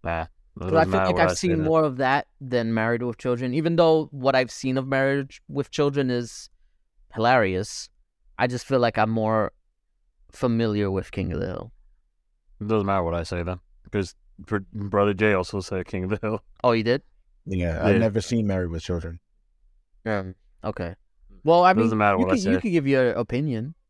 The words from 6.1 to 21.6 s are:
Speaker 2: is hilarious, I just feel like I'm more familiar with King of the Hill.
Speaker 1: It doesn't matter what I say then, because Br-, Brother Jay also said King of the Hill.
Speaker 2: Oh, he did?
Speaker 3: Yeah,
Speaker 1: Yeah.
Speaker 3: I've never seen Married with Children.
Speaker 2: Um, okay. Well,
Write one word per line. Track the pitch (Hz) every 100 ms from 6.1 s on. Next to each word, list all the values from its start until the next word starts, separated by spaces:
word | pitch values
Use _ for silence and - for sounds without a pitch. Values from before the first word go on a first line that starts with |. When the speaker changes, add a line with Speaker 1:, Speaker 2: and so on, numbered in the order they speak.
Speaker 2:
is | 123 117 - - _ _ _ _ _ _
hilarious, | - 117 127 98 92 101 - - _ _ _ _ -
I | 127
just | 123 -
feel | 135
like | 117 110
I'm | 110
more | 113 107 110 101 _ _ _ _ _ _ _ _
familiar | - 127 113 117 104 101
with | 95 -
King | - 92
of | 82
the | 90
Hill. | 90 110 - _ _ _ _ _ _ _ -
Speaker 1:
It | 104
doesn't | 110 98
matter | 98
what | 85
I | 85
say | 82 87
then, | 85 90 _ _
because | - 104 90 - _ -
Br-, | - 107 95
Brother | 107 101 101 101
Jay | 95 107
also | 98 90 101
said | 92 95 87
King | 95
of | 92
the | 107
Hill. | 107 107 _ -
Speaker 2:
Oh, | 123
he | 117
did? | 110 127 _ _ _ _ -
Speaker 3:
Yeah, | 95 87 78
Speaker 1:
Yeah. | 90
Speaker 3:
I've | 101
never | 113 104
seen | - 117 104
Married | 95 87
with | 82
Children. | - 87 82 85 _ _ _ _ _ _ _ _ 113
Speaker 2:
Um, | 104 95 92 _ _
okay. | 113 98 85 90 _ _ - -
Well, | 151 170